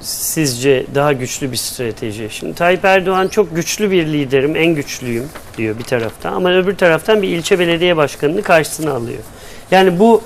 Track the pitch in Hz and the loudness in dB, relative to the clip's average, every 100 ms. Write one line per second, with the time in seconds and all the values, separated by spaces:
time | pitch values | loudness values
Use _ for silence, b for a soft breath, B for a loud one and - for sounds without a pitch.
0 | - - - 160 147 120 135 131 - 135 | -10 -8 -4 -2 -2 0 2 2 2 0
1 | 147 135 123 - 135 120 - - 117 107 | 2 0 -4 -6 -6 -6 -6 -6 -6 -6
2 | 117 104 107 - 160 156 175 180 196 190 | -8 -8 -10 -8 -8 -2 2 2 4 2
3 | 180 185 185 - 180 160 165 - 208 185 | 2 0 0 0 0 -2 -4 -2 0 2
4 | 156 147 135 135 143 160 165 156 135 - | 2 0 0 2 2 2 2 2 -4 -8
5 | 127 117 147 - - - 110 107 120 123 | -6 -4 -6 -12 -14 -6 -4 -4 -2 -2
6 | 110 - - 190 180 185 180 190 180 160 | -2 -6 -6 -2 0 2 0 2 2 2
7 | - 214 190 175 156 185 175 165 175 165 | 2 2 2 -2 0 2 2 2 2 2
8 | 143 - 147 185 202 165 151 - 156 131 | 0 0 -2 0 2 2 2 -4 -4 -4
9 | 117 - - - B B B 185 190 175 | -4 -8 -12 -18 B B B 4 4 4
10 | 226 214 | 6 4